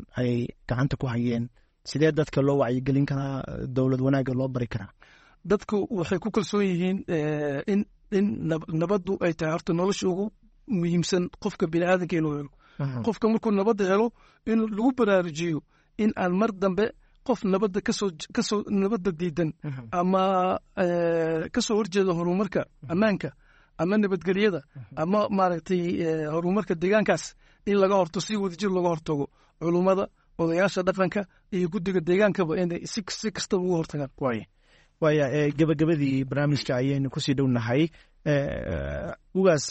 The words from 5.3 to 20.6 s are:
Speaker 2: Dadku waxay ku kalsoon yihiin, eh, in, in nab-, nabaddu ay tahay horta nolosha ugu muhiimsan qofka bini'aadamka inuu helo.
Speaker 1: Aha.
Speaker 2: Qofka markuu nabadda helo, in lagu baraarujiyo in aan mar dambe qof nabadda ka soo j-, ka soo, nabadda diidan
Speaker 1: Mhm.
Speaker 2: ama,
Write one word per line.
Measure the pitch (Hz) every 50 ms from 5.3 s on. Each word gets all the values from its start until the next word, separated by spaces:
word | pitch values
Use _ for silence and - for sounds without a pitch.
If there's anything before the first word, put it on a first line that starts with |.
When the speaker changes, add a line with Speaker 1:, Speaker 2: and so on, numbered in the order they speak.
| _ _ -
Speaker 2:
Dadku | 170 202 208 - - 214 202 196 -
waxay | 247 185 160 - 196 175
ku | - 220
kalsoon | - 220 196 - - 208 202
yihiin, | 190 180 165 180 185 190 190 -
eh, | - 180 156 147 151 151 147 147 147 139 139 -
in, | - 196 202 208 - _ _ _ _
in | 214 190 202 202 220 - 160
nab-, | 160 156 156 165 -
nabaddu | 165 156 170 170 208 202 180 190 196 -
ay | 202 175 160
tahay | - 160 156 160
horta | 170 - - 170
nolosha | 170 180 196 196 - 202 185
ugu | 175 185 202 220 - _ _ - _ _ _ -
muhiimsan | 233 175 170 170 170 175 156 - - 180 175 180 - -
qofka | - 208 - - 202
bini'aadamka | 160 160 170 175 175 185 185 180 160 180
inuu | 165 156 151 147
helo. | 147 143 143 - _ _ _ _ -
Speaker 1:
Aha. | 143 139 127 120 110
Speaker 2:
Qofka | 240 202 - - 214
markuu | 220 214 - 226
nabadda | 208 196 196 220 226 196 196
helo, | 185 190 202 226 233 - _ _ _ _ _ _
in | - 226 226 220
lagu | 220 214 196 233 277 254
baraarujiyo | 254 233 208 196 185 175 175 147 151 170 170 160 143 - _ _ _ _ _ _ -
in | 214 220 -
aan | - 196 180 175
mar | 190 220 226 196
dambe | 185 190 196 180 180 214 - - _ _ _ _ _ _
qof | - 233 - -
nabadda | 190 190 226 220 202 180 208
ka | - - 220
soo | - 208 196
j-, | 160 151 - - -
ka | 240 -
soo, | - 214 202 - -
nabadda | 214 196 196 196 233 202 180 202 170
diidan | 151 180 180 139 175 175 156 - _ -
Speaker 1:
Mhm. | 147 135 131 120 113 117
Speaker 2:
ama, | 180 175 185 190 190 185 196 190 185 180 185 190 -